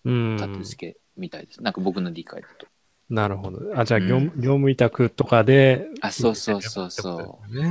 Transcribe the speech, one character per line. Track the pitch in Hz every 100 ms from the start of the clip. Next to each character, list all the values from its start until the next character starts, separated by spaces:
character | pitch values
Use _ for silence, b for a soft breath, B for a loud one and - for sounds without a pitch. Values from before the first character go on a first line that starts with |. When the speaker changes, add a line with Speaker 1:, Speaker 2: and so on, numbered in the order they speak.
Speaker 1:
う | 127
ん。 | 123 113 107
Speaker 2:
立 | 101 98
て |
付 | 98 - 85
け | - _ -
み | 175
た | -
い | -
で |
す。 | -
な | 226
ん |
か | 190
僕 | 190 -
の | -
理 | 82
解 | - -
だ | - _
と。 | - _ _ _ -
Speaker 1:
な | 110 104
る | 98
ほ | 95
ど。 | 92 202 156
あ、 |
じ | 113
ゃ | 110
あ、 |
業 | 92 127
務、 | 156
Speaker 2:
う | 151
ん。 |
Speaker 1:
業 | 123
務 | 139 139
委 | 131
託 | 120 - 120
と | -
か | - 117
で、 | 113 135 135 127 - -
Speaker 2:
あ、 | 208
そ | - 120
う |
そ | 107 - 202
う |
そ | - 101 90
う |
そ | - 95
う。 |
Speaker 1:
受 | 85
け |
て |
れ | 85
ば | -
っ | 104
て |
こ |
と |
で | 123
す | 165